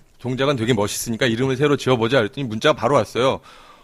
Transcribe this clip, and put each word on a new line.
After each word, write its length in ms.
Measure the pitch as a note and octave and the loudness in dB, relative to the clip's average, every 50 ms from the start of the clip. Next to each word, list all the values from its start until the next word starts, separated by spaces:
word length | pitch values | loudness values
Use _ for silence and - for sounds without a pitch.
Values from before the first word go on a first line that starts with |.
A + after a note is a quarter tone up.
| - _ _ _ | -20 _ _ _
동작은 380 | - A#2+ B2+ B2 C3+ C#3 D3 | -8 -6 -4 0 0 0 0
되게 180 | A#2+ A2 A2+ B2+ | 0 0 0 2
멋있으니까 540 | G2+ G2+ G2+ - - - A#2+ A2+ G#2+ C3+ B2+ | 2 0 -2 -4 -6 -6 -6 -4 -2 0 0
이름을 280 | A2+ A2 C3 C3+ C3 | 0 0 0 -2 0
새로 220 | B2 D3 D3 C#3+ C3+ | 0 2 2 2 0
지어보자." 400 | - C3 C3 A#2 A2+ A#2 B2+ C3+ | 2 0 2 2 2 2 2 2
그랬더니 300 | A2 G2+ - C#3 C#3+ A#2+ | 0 0 -4 -6 -6 -6
문자가 260 | G#2+ A2 - D3+ D3 | -6 0 2 2 2
바로 200 | A2+ A2 A#2+ C#3+ | 2 0 2 2
왔어요. 460 | C3+ G#2 - - A2 B2 C3 A2 F#2 - - - - - - - - | 2 0 0 -2 0 0 0 0 -2 -6 -14 -20 -20 -20 -20 -20 -20